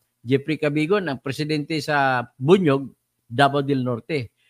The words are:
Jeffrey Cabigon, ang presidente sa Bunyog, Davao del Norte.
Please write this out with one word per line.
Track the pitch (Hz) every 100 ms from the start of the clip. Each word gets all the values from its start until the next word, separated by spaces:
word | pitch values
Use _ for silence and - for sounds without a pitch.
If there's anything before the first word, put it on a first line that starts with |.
| _ _
Jeffrey | 117 131 135 147
Cabigon, | 151 147 156 208 170
ang | 131
presidente | - 135 151 151 147 160
sa | 139 147 135 127 120 _
Bunyog, | 131 196 170 139 135 - _ _ _
Davao | 117 139 143
del | 139 135
Norte. | 127 120 - 156 113 _ _